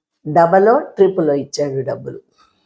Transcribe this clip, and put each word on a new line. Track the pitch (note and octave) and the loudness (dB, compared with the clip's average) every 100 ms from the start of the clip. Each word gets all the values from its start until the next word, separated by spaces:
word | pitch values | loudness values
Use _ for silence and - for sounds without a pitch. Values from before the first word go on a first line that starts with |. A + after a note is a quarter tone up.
| _ _ D#3 | _ _ -2
డబలో | D#3 E3+ F#3+ G#3+ C4+ | 2 4 4 4 2
ట్రిపులో | - - F#3+ F#3+ D3+ | 0 0 2 2 -2
ఇచ్చాడు | C#3+ C#3 - C#3+ C3+ | -2 -4 -6 -6 -6
డబ్బులు. | C3 A#2 A#2+ - _ _ _ _ | -8 -10 -12 -16 _ _ _ _